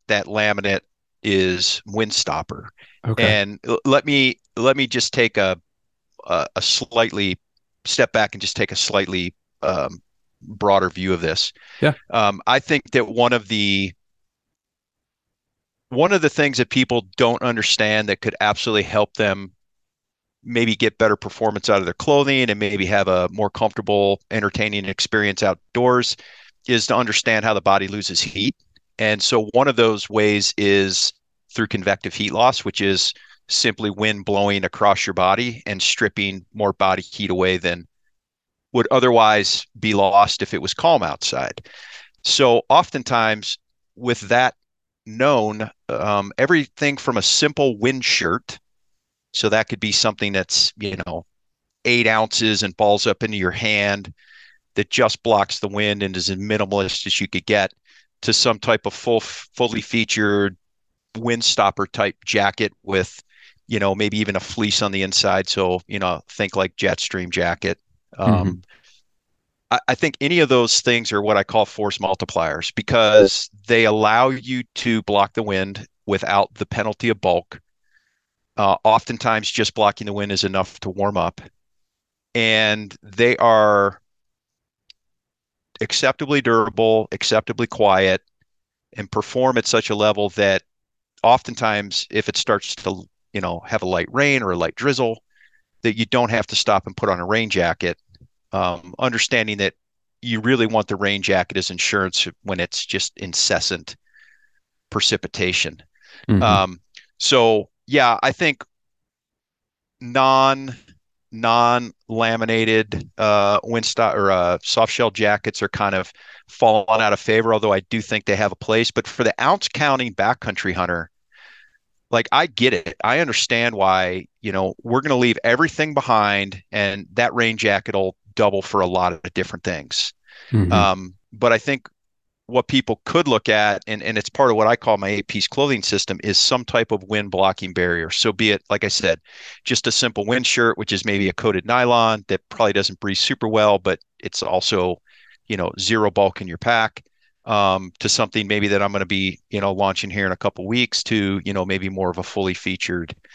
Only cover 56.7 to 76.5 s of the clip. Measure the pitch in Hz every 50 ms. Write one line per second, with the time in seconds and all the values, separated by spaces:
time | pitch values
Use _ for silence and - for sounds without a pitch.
56.7 | 101 101 98 92 - - - 98 - - 98 - - 92 - - 107 104 95 90
57.7 | _ _ _ _ _ _ _ _ _ - - - 110 - - 127 113 107 - 123
58.7 | 113 107 - 104 - - - 123 117 110 - - - - - _ _ - 123 113
59.7 | 113 113 104 - - 117 110 - - 110 104 101 101 101 101 98 92 _ _ _
60.7 | _ _ _ _ _ _ _ _ - 113 117 120 117 117 113 - - - 104 98
61.7 | - - 98 - - - 107 98 - _ - - - 104 101 98 - - 110 -
62.7 | _ _ - 98 98 95 90 - - - - _ _ _ - - _ _ _ -
63.7 | 110 104 101 98 95 101 107 104 104 107 107 98 98 92 - - - - 107 104
64.7 | 98 - 107 101 95 98 95 95 95 - - 98 92 95 95 - - 101 95 90
65.7 | 90 90 - - 104 98 95 90 87 76 - - - - 107 92 - 98 95 92
66.7 | _ - 95 - - - - - - 95 90 87 82 92 87 85 85 - - 92
67.7 | 87 _ _ _ _ _ _ _ - - 95 95 110 98 92 95 90 92 - _
68.7 | - _ _ _ _ _ _ _ _ _ _ _ _ _ _ _ _ _ _ -
69.7 | 123 127 - - - - - 156 - - 139 143 180 175 156 123 131 123 120 117
70.7 | - - - 127 120 117 113 - 110 101 101 107 107 101 95 - 120 110 104 -
71.7 | - - 104 104 - - 98 92 95 - 92 - - 87 82 80 73 82 85 -
72.7 | - - 101 - 120 117 110 107 107 107 101 95 - - - - _ 101 - -
73.7 | 120 113 113 107 107 107 107 104 110 117 127 135 131 127 - 120 127 123 120 _
74.7 | - - - 123 113 110 101 - 104 101 98 98 - 117 110 104 98 95 95 98
75.7 | 98 101 104 - _ _ - - 98 95 - - 101 101 98 -